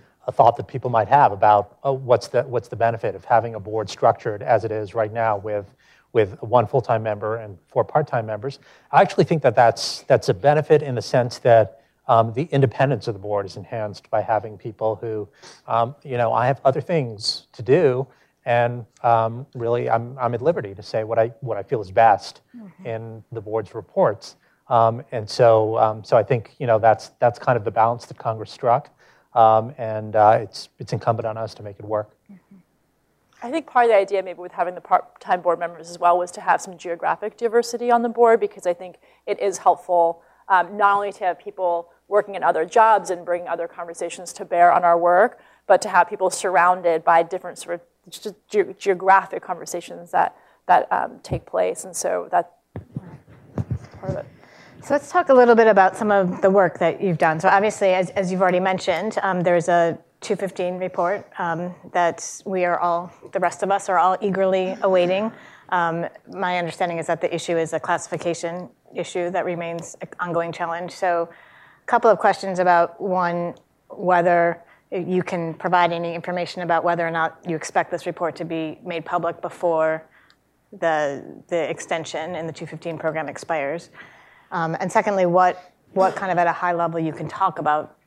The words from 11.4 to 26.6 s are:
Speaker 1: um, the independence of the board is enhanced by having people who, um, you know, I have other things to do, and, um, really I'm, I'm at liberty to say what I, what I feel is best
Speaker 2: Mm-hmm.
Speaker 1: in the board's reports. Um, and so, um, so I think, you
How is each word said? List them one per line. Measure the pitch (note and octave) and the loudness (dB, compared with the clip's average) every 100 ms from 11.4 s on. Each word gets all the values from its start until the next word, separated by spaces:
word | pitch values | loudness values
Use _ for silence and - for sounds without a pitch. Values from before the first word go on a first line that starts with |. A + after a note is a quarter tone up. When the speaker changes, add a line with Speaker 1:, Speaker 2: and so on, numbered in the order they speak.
| B2+ A#2 G#2 - _ _ - | 4 6 4 -4 _ _ 2
Speaker 1:
um, | A#2 A2+ | 2 2
the | A2+ E3+ | -2 -2
independence | C#3 C3+ - C#3 A#2 A#2+ | 2 2 2 0 -2 -6
of | |
the | G2 | -8
board | G#2 G#2 G2 | -4 -4 -6
is | G#2+ | -12
enhanced | F#2 A#2 G#2+ G2 - | -12 -8 -8 -10 -4
by | A2 | -2
having | G2+ G#2+ G#2+ G#2 | 0 -2 -4 -12
people | A#2+ - A2 G#2+ | -14 -4 -4 -4
who, | A#2 A2 G2+ _ - - - | -6 -8 -10 _ -20 -16 -4
um, | A#2 A#2+ C#3+ | -2 -2 -6
you | C#3+ A#2+ | -6 -2
know, | A#2 | 0
I | A#2 B2 | 0 0
have | C3+ | 0
other | C3+ C3 | 0 0
things | - E3+ B2 G#2+ A2+ - _ | -2 -2 -4 -6 -8 -8 _
to | - | -6
do, | A2 F#3+ D3+ B2+ C3+ _ _ _ | 2 4 4 2 -4 _ _ _
and, | C3 A#2+ A#2+ A#2+ A2+ _ | -2 0 0 -2 -14 _
um, | B2 A2+ A2+ A#2 B2+ | 2 2 2 -4 -14
really | B2+ A#2 A#2+ B2 | -6 -2 -2 0
I'm, | A#2 A#2+ C3 | -2 -2 -6
I'm | B2 | -4
at | A#2+ | -2
liberty | C#3 F#3+ G#2 | -2 -4 -6
to | F#2+ | -12
say | - A2+ | -6 -6
what | A2 A2+ | -2 0
I, | A#2 A#2+ | 0 -2
what | B2+ G#2 | -8 -8
I | |
feel | F#2+ B2 | -6 -6
is | F#2 | -2
best | G#2 A2+ G2 - - _ B3 | 4 6 4 -2 -18 _ -20
Speaker 2:
Mm-hmm. | G3+ F3 F#3 | -20 -16 -10
Speaker 1:
in | A2+ A2+ A2+ - | -10 -10 -16 -14
the | A2+ | -12
board's | G#2 A2 G#2 | -6 -6 -6
reports. | A2+ F#2 - D3+ - - - _ _ - | -10 -6 0 0 0 -10 -20 _ _ 0
Um, | A#2+ A2+ A#2+ - | 2 4 0 -6
and | B2 G#2+ | -10 -4
so, | - A#2 A2 A2 A2+ | 4 6 6 4 2
um, | A2 A2 | 0 -2
so | - A#2+ | 0 2
I | |
think, | G#2 B2 - | 2 -2 -4
you | - | -6